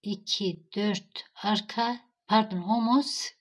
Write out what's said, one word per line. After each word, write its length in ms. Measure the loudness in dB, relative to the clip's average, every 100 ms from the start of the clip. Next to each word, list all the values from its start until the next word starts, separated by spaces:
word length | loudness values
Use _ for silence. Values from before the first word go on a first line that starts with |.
iki, 640 | -4 -6 -4 -2 -2 -4 _
dört, 500 | -2 -2 -2 -6 -18 -18
arka, 760 | -6 0 0 -2 -2 -2 -2 _ _ 2
pardon, 360 | 4 4 -2
omuz. 680 | 0 0 4 2 2 -4 -6 -10